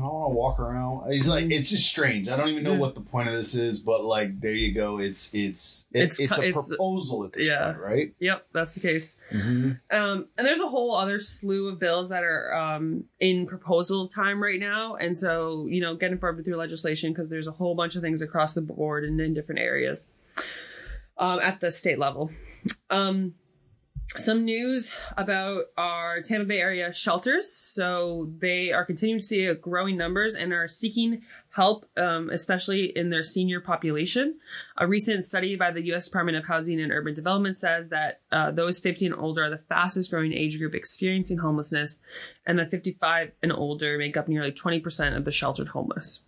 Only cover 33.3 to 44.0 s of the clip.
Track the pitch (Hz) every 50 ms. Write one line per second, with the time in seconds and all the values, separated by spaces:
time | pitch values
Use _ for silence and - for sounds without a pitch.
33.3 | - 190 185 185 180 175 - 185 170 - - 156 151 151 170 185 - 247 277 311
34.3 | 311 - - - - - - - - - 175 175 202 208 208 226 214 185 180 -
35.3 | - 185 185 196 196 185 180 175 165 170 170 175 170 175 175 - - 180 170 170
36.3 | 160 160 160 170 165 165 160 175 165 160 156 147 - 151 156 151 147 156 156 180
37.3 | 190 202 202 190 185 - - 170 165 170 170 165 165 156 151 143 - - _ _
38.3 | - 156 156 151 151 165 170 175 180 - - 180 170 - 190 170 - - 151 160
39.3 | 160 165 156 151 156 156 - - 165 175 175 185 - 190 180 - 180 160 156 156
40.3 | - - 156 156 156 156 160 156 160 - - - - - 185 185 190 190 185 -
41.3 | 180 165 165 156 151 151 147 - 160 147 147 156 - - _ - - - - -
42.3 | - _ _ 170 175 175 165 160 190 175 - 185 180 - 170 160 165 165 160 -
43.3 | - _ - 170 - - 147 147 147 156 151 147 147 147